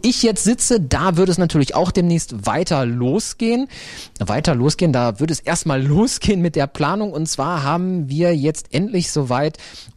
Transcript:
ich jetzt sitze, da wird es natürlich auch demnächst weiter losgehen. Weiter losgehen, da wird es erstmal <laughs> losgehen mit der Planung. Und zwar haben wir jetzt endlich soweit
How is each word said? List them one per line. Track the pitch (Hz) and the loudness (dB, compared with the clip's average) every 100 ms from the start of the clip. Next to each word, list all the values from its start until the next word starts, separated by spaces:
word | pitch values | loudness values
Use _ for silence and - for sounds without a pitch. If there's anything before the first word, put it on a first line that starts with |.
ich | 254 - | 0 2
jetzt | 226 196 202 | 0 2 0
sitze, | 247 - 233 | 0 2 2
da | 135 135 180 165 | 2 0 2 2
wird | 185 | 2
es | 175 | 2
natürlich | 170 156 135 139 | 2 2 2 2
auch | 180 | 0
demnächst | 185 175 170 - 113 110 | 2 2 0 -2 -6 -2
weiter | 147 180 147 120 | -2 0 0 0
losgehen. | 123 123 196 - - 226 240 269 - - - - - | 0 0 0 -2 -4 0 0 -2 -10 -16 -16 -16 -8
Weiter | 95 120 160 123 | -2 0 2 2
losgehen, | 139 - 170 | 2 2 2
da | 127 120 101 | 2 0 0
wird | 160 | -2
es | - | -2
erstmal | - 170 160 135 | -4 -2 0 0
<laughs> | 139 | 2
losgehen | 151 240 - - 190 | 2 2 0 0 2
mit | 175 151 | 2 0
der | 139 | -2
Planung. | - 147 202 208 | 0 -2 0 -2
Und | 151 160 | -4 -4
zwar | - 147 170 | -2 -2 -2
haben | 139 170 185 180 135 | 0 0 -2 -2 -2
wir | 147 175 | 0 2
jetzt | 160 147 156 - | 2 0 -2 -4
endlich | 147 208 185 - | -2 0 -2 -2
soweit | 151 127 127 147 - - - - | -2 0 0 0 -4 -18 -18 -14